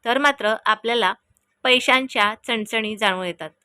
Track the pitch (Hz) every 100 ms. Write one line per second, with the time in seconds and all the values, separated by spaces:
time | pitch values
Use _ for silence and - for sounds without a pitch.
0 | 233 254 285 277 208 226 - 214 226 240
1 | 185 202 _ _ _ _ 254 254 254 254
2 | 262 247 208 220 - 226 214 226 214 214
3 | 208 185 180 165 160 _